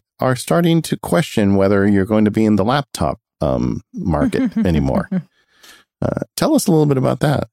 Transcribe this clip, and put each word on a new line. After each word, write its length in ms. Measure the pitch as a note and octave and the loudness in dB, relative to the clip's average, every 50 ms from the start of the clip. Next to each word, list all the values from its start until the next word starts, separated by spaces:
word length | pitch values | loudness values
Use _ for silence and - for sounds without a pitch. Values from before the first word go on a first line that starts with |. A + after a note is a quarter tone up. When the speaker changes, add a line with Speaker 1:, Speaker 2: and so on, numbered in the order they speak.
| _ _ _ - | _ _ _ -4
Speaker 1:
are 160 | - C3 B2+ | -2 -2 -2
starting 460 | B2 - - D#3+ E3+ E3+ E3 E3 E3 | -2 -2 -2 0 0 2 2 2 0
to 160 | D#3+ - - - | 0 -2 -6 -8
question 580 | - - - E3+ D#3 - - A2+ G#2 G2 G2 | -4 -2 -2 -2 -2 -2 -2 0 0 2 2
whether 320 | G2 F#2+ G2 G#2 G2+ G2 G#2 | 2 2 2 2 2 2 2
you're 160 | G2+ G2 F#2+ | 2 2 2
going 220 | F#2+ A2 G#2+ G#2+ | 0 2 2 2
to 60 | G#2 | 2
be 140 | G2 A2 A2 | 2 2 2
in 100 | A2 G#2+ | 2 2
the 100 | G2+ F#2+ | 2 2
laptop, 540 | A2 C3 D3 C#3 - - - E2+ C#2 C2+ - _ _ _ _ | 0 0 -2 -4 -6 -6 -4 -4 -4 -4 -6 _ _ _ _
um, 420 | E2+ C#2+ C2 B1 B1 B1 A1 - - _ - | -2 -2 0 0 -2 -2 -4 -6 -8 _ -12
market 640 | A#3+ - - E2 - - B3+ - - C4+ A3+ - A3+ | -8 -4 -2 0 0 0 0 0 -2 -4 -2 -2 -2
Speaker 2:
<laughs> 80 | A3 | 0
Speaker 1:
anymore. 420 | F#3+ E3 D3+ C#3 C3 B2 - - - F#3+ F#3 D3 - _ _ _ _ _ _ - - - - _ _ _ _ | 0 0 0 0 0 -2 -2 -4 -4 -6 -6 -6 -8 _ _ _ _ _ _ -20 -20 -20 -20 _ _ _ _
Uh, 200 | - - - - - - _ | -6 -4 -4 -6 -8 -8 _
tell 200 | - - G#3+ D#4+ | -2 0 2 2
us 120 | C4 - - | 2 2 2
a 40 | |
little 160 | E3+ D#3 D3+ D3 | 2 2 2 2
bit 100 | C#3 C3 | 2 0
about 220 | B2+ B2+ B2+ C3 | 0 0 0 0
that. 280 | - D3 C#3+ B2+ - - | 0 0 0 -2 -4 -6